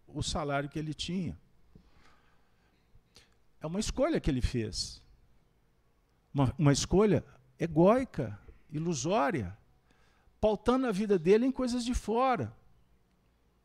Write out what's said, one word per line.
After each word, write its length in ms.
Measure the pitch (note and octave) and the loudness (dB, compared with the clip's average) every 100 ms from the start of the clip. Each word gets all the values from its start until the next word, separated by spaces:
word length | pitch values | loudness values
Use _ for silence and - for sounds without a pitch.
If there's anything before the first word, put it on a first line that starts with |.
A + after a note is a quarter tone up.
| - | -12
o 160 | C#3+ | -6
salário 460 | - F3+ C#3+ C#3 C#3+ | -4 -4 -2 -2 -4
que 100 | D#3 | -6
ele 160 | D3+ | -8
tinha. 440 | C#3+ - F#3+ C#3+ D2+ _ _ - - - - - - _ _ _ _ _ _ _ - _ - _ _ _ _ | -8 -6 -4 -4 -8 _ _ -20 -20 -20 -20 -20 -20 _ _ _ _ _ _ _ -20 _ -20 _ _ _ _
É 60 | D#3 | -8
uma 120 | F#3+ | -6
escolha 420 | - - D#4 C4+ | -4 0 0 0
que 100 | E3 | 0
ele 120 | B2+ | 0
fez. 580 | - A#2+ G#2+ - - - - - _ _ _ _ _ _ _ _ _ _ _ | 0 -2 -4 -6 -10 -12 -20 -20 _ _ _ _ _ _ _ _ _ _ _
Uma, 200 | C#3 B2+ - | 0 0 4
uma 140 | C#3+ | 4
escolha 520 | C3+ - F3+ G#3+ F3 - - _ - | 4 2 2 4 2 -2 -20 _ -8
egóica, 800 | E3 D#3 F#3 B3+ C4 - A2+ G#2 - - - | -2 4 6 4 0 -6 -8 -8 -18 -20 -12
ilusória, 840 | D3+ E3+ C#3+ D3+ A3 C4+ D3+ F2+ G2 _ _ _ _ _ _ _ - | -6 -4 -4 -2 0 0 -2 -6 -12 _ _ _ _ _ _ _ 0
pautando 460 | G#3+ G3+ B3 C4 B3+ | 0 2 0 0 0
a 40 | |
vida 260 | F#3 G#3+ F#3+ | -2 0 2
dele 280 | E3 A3 C4 | 4 4 4
em 60 | |
coisas 320 | B3+ B3+ B3 | 0 -2 -2
de 100 | A#3 | -2
fora. 600 | A#3 - A#3 C4 G#3+ A2 - _ _ _ _ _ _ _ _ _ _ | -4 -2 0 0 0 -4 -10 _ _ _ _ _ _ _ _ _ _